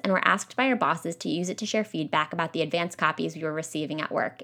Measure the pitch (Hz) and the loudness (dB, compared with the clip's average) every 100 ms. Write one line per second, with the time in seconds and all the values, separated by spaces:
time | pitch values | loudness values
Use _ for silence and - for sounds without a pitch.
0 | 202 190 - 196 - - 262 247 147 165 | 2 4 4 2 0 0 2 4 2 2
1 | 170 170 185 165 180 - 214 220 214 165 | -2 -4 -2 -2 -2 -4 -2 0 0 -2
2 | 151 156 151 165 165 - 156 170 170 - | 0 2 0 -2 -2 0 0 0 -2 2
3 | 156 160 165 160 160 156 160 156 151 151 | 0 2 -2 -2 -4 -4 -4 -4 -4 -2
4 | 151 - 110 - | -2 0 -2 -4